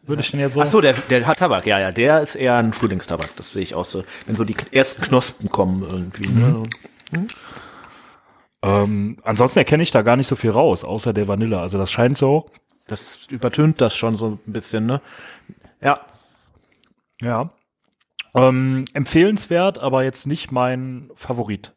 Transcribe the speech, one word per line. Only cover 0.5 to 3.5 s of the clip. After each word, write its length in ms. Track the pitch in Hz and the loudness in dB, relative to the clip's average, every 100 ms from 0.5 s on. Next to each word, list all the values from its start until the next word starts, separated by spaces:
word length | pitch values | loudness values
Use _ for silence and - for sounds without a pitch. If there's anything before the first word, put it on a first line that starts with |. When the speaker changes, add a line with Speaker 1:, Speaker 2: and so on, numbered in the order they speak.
| 131 | 0
Speaker 2:
Ach 40 | 147 | 2
so, 160 | 214 | 4
der, 120 | 147 | 4
der 320 | 120 - 127 127 | 2 2 0 2
hat 120 | 156 | 0
Tabak, 260 | 175 98 107 | 2 0 2
ja, 140 | 98 | 2
ja, 120 | 95 | 2
der 300 | 92 131 156 | 2 4 4
ist 140 | 147 - | 2 -2
eher 200 | 127 120 | 2 2
ein 180 | 113 | 2
Frühlingstabak, 600 | - 113 92 - 85 - - | 0 -2 -2 -6 -6 -6 -8
das 140 | |
sehe 140 | - | -8